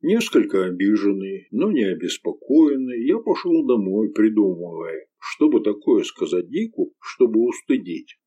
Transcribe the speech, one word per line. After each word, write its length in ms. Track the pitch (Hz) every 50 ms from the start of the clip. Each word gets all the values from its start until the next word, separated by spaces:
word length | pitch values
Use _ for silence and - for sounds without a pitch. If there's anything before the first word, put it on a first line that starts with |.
Несколько 600 | - 151 202 233 226 - - 123 104 - - 95 92
обиженный, 840 | 92 90 90 98 101 107 101 98 101 98 95 95 95 98 95 - _
но 180 | - 113 165 214
не 120 | 208 139 110
обеспокоенный, 1200 | 95 90 80 85 87 - - _ - - - - - 131 160 160 147 139 131 131 127 123 117 117
я 120 | 139 185 226
пошёл 460 | 233 214 175 - - 180 170 165 147
домой, 440 | 127 123 113 98 95 95 107 110 98
придумывая, 960 | - - 107 110 107 107 104 95 90 85 87 87 82 82 82 82 82 78 - _ _ _
что 300 | - - - _ 147 156
бы 100 | 135 107
такое 440 | - 107 104 - - - 120 101 -
сказать 460 | - - - 95 80 87 90 87 85
Дику, 440 | 127 180 226 226 _ - 185 - _ _
чтобы 400 | - - - _ - 117 110 110
устыдить. 760 | 117 123 - - _ _ 135 - 98 90 82 80 - _ - _ _